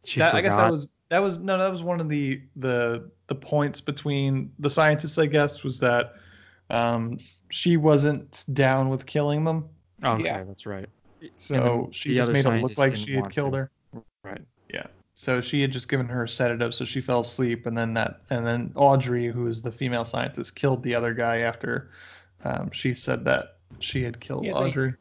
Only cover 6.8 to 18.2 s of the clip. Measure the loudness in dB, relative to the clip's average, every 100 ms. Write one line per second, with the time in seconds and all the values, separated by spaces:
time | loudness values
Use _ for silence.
6.8 | 0 0 -2 -8 -14 _ _ -2 2 4
7.8 | 6 6 4 0 -8 -14 -4 2 4 4
8.8 | 2 -2 -2 0 0 0 0 -2 -6 -16
9.8 | _ -4 -2 0 -2 -4 -8 -12 -12 -12
10.8 | -12 _ _ _ -20 _ -2 2 2 0
11.8 | -4 -6 0 2 4 4 4 2 0 2
12.8 | 2 2 -4 -4 -2 -2 -2 -2 -6 _
13.8 | _ -18 -18 _ -16 -16 -18 _ _ -12
14.8 | -12 -18 _ -8 -2 -2 0 0 0 -2
15.8 | -2 -2 0 -2 -4 0 0 2 -2 -2
16.8 | -4 -4 0 0 0 0 0 0 -2 -2
17.8 | 0 0 -2 -6